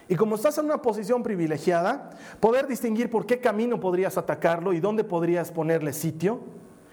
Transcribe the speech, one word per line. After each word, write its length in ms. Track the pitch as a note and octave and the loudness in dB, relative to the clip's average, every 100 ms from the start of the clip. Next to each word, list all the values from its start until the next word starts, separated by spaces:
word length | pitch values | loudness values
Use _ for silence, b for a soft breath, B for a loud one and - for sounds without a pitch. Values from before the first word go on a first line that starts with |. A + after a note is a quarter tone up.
| B | B
y 80 | E3+ | 0
como 180 | G#3+ | 2
estás 240 | G#3+ D4 D4+ | 2 0 0
en 80 | D4+ | 0
una 160 | C#4+ | 0
posición 400 | A#3+ G#3 G3 B3 | 0 0 0 0
privilegiada, 880 | A3 F#3 D#3+ D3+ F#3 E3+ F#3+ C#4+ - B B B | 0 0 0 0 2 2 2 -2 -6 B B B
poder 260 | G#3+ B3+ C#4 | 4 4 0
distinguir 420 | A3+ A#3 A3 A#3+ | -2 -2 0 0
por 160 | A3 | 0
qué 160 | F3 A#3+ | 0 2
camino 380 | A#3 G#3 A#3+ G#3 | 2 0 0 0
podrías 400 | F#3 F3+ F#3 F#3 | 0 0 0 0
atacarlo 540 | - D3+ E3+ E3+ F#3 | -2 2 2 2 0
y 80 | E3+ | 0
dónde 240 | G3 G#3+ | 0 0
podrías 460 | G#3+ E3+ E3+ F3 D#3+ | 0 0 2 0 -2
ponerle 400 | E3 D#3 D#3+ D3+ | -2 0 0 0
sitio, 480 | - E3 D#3 F3+ B3 - - - - - | -4 -4 -2 -2 -2 -8 -18 -20 -20 -20